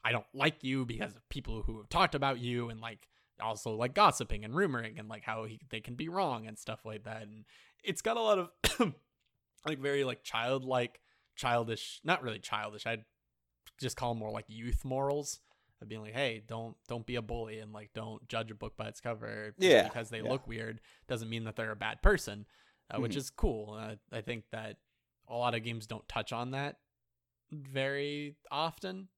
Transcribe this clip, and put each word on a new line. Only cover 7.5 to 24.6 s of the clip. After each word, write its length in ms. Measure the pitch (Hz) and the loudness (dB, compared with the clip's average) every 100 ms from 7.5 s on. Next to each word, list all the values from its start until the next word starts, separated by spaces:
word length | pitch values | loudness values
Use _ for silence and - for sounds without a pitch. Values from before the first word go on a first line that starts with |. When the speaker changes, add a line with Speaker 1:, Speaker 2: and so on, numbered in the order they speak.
| - - _ | -20 -20 _
Speaker 1:
it's 180 | - 185 | -6 -2
got 140 | 220 233 | 0 2
a 40 | |
lot 180 | 220 202 | 4 4
of, 100 | 175 _ - - | 4 _ 0 4
<coughs> 880 | 226 - _ _ _ _ _ _ 151 | 2 2 _ _ _ _ _ _ -6
like, 140 | 151 | -2
very, 240 | 139 143 | 0 2
like, 200 | 131 120 | 0 -2
childlike, 760 | - 113 120 135 127 127 120 - _ _ _ - | -4 0 2 0 2 2 2 -4 _ _ _ -4
childish, 640 | 131 120 113 110 - - | 2 4 2 -4 -6 -8
not 180 | - 165 | 0 0
really 160 | 127 110 | 0 -6
childish, 460 | - 107 107 107 117 | -4 -4 -4 -6 -6
I'd 180 | 113 - _ _ _ _ _ - _ | -6 -8 _ _ _ _ _ -20 _
just 180 | 127 - | -6 -2
call 140 | 123 | -2
'em 80 | 117 | -2
more, 120 | 107 | -4
like, 140 | 110 107 | -6 -8
youth 380 | 110 120 139 135 | -10 0 0 0
morals, 560 | 131 139 143 143 - _ _ _ _ 110 | 0 2 2 0 -8 _ _ _ _ -12
being 160 | 107 | -10
like, 120 | 107 | -8
"Hey, 300 | 117 139 113 110 | -2 -2 -2 -6
don't, 280 | 113 113 - - | -8 -8 -12 -8
don't 180 | 117 113 | -8 -2
be 100 | 120 | -4
a 60 | |
bully 380 | 110 117 110 110 | -2 -4 -4 -8
and, 120 | 107 | -12
like, 180 | 107 107 | -14 -12
don't 340 | - 110 110 120 | -8 -8 -10 -4
judge 240 | 113 110 | -4 -4
a 40 | 107 | -6
book 200 | 110 - | -10 -8
by 100 | 110 | -10
its 120 | - | -6
cover 520 | 123 110 110 110 107 104 | -6 -6 -6 -6 -8 4
just 120 | 185 | 10
Speaker 2:
Yeah, 120 | 127 | 10
Speaker 1:
because 260 | 85 120 110 | 10 0 -6
they 120 | 113 | -4
Speaker 2:
yeah. 80 | 113 | -2
Speaker 1:
look 180 | 131 - | -2 -4
weird 340 | 113 113 113 - - - | -8 -6 -10 -14 -20 -6
doesn't 220 | 123 113 | -4 -2
mean 140 | 117 110 | -4 -4
that 100 | 107 | -4
they're 160 | 110 | -4
a 40 | 107 | -2
bad 260 | 104 110 | -2 8
person," 440 | 196 202 - 104 104 _ _ _ _ | 8 8 2 -8 -12 _ _ _ _
uh, 80 | 104 | -2
which 120 | 120 | 0
Speaker 2:
Mm-hmm. 60 | 110 | -2
Speaker 1:
is 100 | 131 | -4
cool. 440 | - - 113 107 | 2 2 2 -4
Uh, 220 | 107 110 107 _ | -8 -8 -10 _
I 100 | 113 | -8
think 240 | 107 120 - | -4 -6 -6
that 260 | 113 | -8